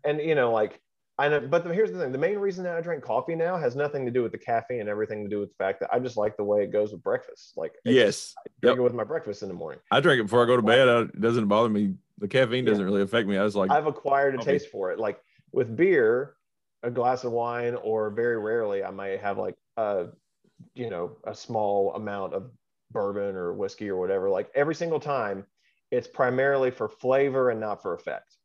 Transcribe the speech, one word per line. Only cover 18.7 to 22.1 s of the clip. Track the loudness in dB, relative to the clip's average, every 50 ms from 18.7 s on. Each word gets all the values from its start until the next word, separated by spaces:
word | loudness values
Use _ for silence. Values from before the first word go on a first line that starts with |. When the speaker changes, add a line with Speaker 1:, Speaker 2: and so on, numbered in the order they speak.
| -2 -2 -4
Speaker 1:
I | -6
might | -8 -8 -6 -6 -6 -4
have, | -4 -4 -4 -4
like, | -6 -6 -8 _ _ _ _
a, | -4 -2 0 0 -2 -4 -4 -10 _ _ _ _ _ _ _ _ _ -20 _ _
you | -10 -8 -8
know, | -6 -6 -6 -8 -10 -12 -14
a | -14 -12
small | -12 -12 -6 -4 -2 0 0 2 2 0 0 -2
amount | -6 -8 -8